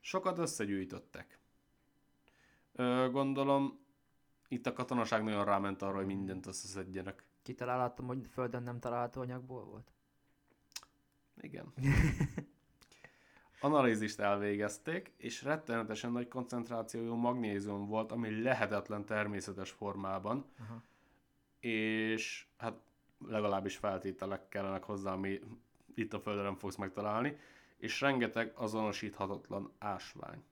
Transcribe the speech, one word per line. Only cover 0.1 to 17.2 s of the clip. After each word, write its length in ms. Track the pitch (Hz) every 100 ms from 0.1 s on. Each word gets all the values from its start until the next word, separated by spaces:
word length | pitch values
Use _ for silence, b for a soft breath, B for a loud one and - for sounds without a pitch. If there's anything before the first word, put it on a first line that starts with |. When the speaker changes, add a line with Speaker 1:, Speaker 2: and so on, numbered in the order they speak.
| 190 185 170
Speaker 1:
összegyűjtöttek. 1000 | 165 - 104 98 95 - - - - - _ _ _ _ _ _ _ _ _ b b b b
Ö, 360 | - 123 123 127
gondolom, 720 | 131 139 135 139 139 139 - _ _ _ _ _ _ _
itt 180 | 123 127
a 60 |
katonaság 500 | 123 127 123 110 113
nagyon 220 | 110 104
ráment 380 | 101 101 101 98
arra, 140 | 98 98
hogy 100 | 95
mindent 400 | 98 95 92 92
összeszedjenek. 760 | 95 95 98 95 95 92 95 - _
Speaker 2:
Kitalálhatom, 640 | - 127 123 127 123 - 127
hogy 200 | 127 120
földön 300 | - 127 123
nem 160 | 120 120
található 420 | 123 120 120 127
anyagból 440 | 123 127 127 127
volt? 280 | 104 107 123 _ _ _ _ _ _ _ _ - - _ _ _ _ -
Speaker 1:
Igen. 320 | - 143 - -
Speaker 2:
<laughs> 1800 | 131 143 156 - 147 - 143 _ _ _ - - - _ - - - -
Speaker 1:
Analízist 600 | 143 151 127 110 107 -
elvégezték, 920 | 104 101 104 101 104 - - 170 - _
és 260 | 117 -
rettenetesen 720 | 131 156 156 117 110 107 123
nagy 160 | 120 120
koncentrációjú 840 | 127 123 123 117 117 113 120 117
magnézium 720 | 117